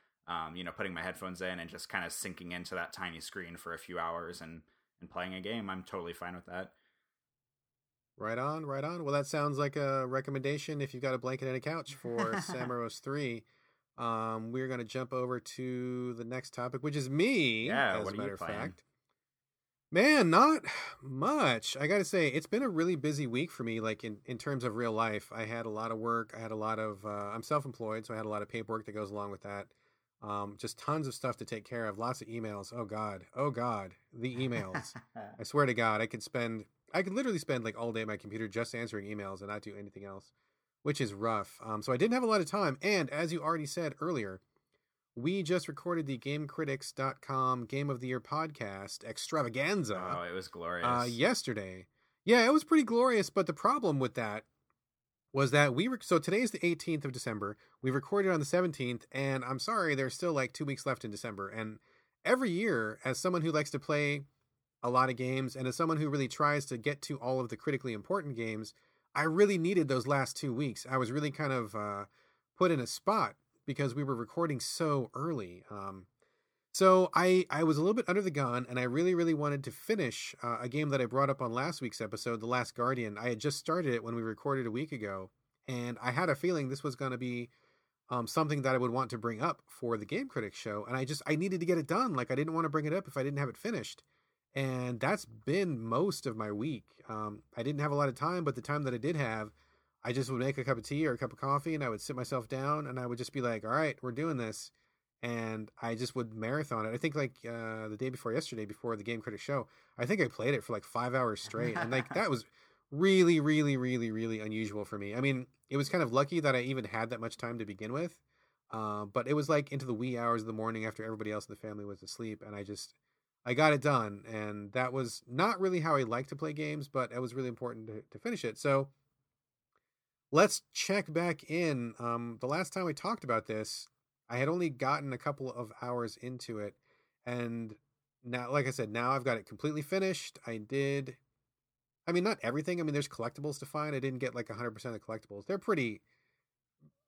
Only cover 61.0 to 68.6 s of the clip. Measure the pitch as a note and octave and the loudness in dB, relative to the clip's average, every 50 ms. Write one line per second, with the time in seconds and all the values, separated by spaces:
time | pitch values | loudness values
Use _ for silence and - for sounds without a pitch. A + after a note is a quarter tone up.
61 | - A2 G#2 G2+ - A#2 G#2 F#2+ G2 G2 G#2+ A2+ A2 A2 G#2+ - _ _ _ _ | -2 -8 -8 -6 -6 -6 -4 -4 -6 -6 -4 -4 -6 -6 -6 -12 _ _ _ _
62 | _ _ _ _ - F3 B3 B3+ C4 G#3+ E3+ F3+ A3 A3+ D#3+ A#2 A2 G#2+ A2 - | _ _ _ _ 2 4 4 4 4 2 2 2 2 2 2 2 2 0 -4 -4
63 | - C3+ B2 - - F#3 F3+ F3 D3+ E3 D3+ D3+ D3+ - - C#3 - - D3+ D3 | -2 -2 -2 0 0 0 2 2 2 2 2 0 0 0 -4 -6 -2 0 0 2
64 | D3 C#3+ C#3+ C#3+ C#3 - _ _ _ _ _ _ _ _ _ - - B2 B2 B2+ | 2 2 0 -2 -4 -10 _ _ _ _ _ _ _ _ _ -6 -2 2 4 6
65 | C3 C3 B2+ A#2 B2+ B2+ C3 C3+ C3 B2 B2+ C3 B2+ B2+ B2+ - E3+ D#3+ D#3+ D3+ | 4 4 2 0 0 0 0 0 0 -2 -4 -2 -2 -2 0 2 2 2 4 2
66 | D#3 D3 C3+ C#3 C3+ A#2+ - - D3+ D3 D3 D3 C#3 - C3 A#2 G#2+ C#3+ C#3+ C#3 | 2 2 2 0 0 0 0 2 4 4 4 2 0 -2 -6 -2 -2 -2 -2 -2
67 | - - D3 C3 A#2 B2 C3 C3 B2 A#2 A#2 - - D#3 C#3 C3 - B2+ A2 G#2 | -4 -8 -6 -4 -2 0 0 0 0 -2 -4 -4 -2 0 0 0 0 -2 -4 -4
68 | - - F#3+ G3+ D#3 D3 B2+ A2+ A#2 A2+ A2 G#2+ | -2 0 -2 0 0 -2 -4 -2 -2 -2 -2 -4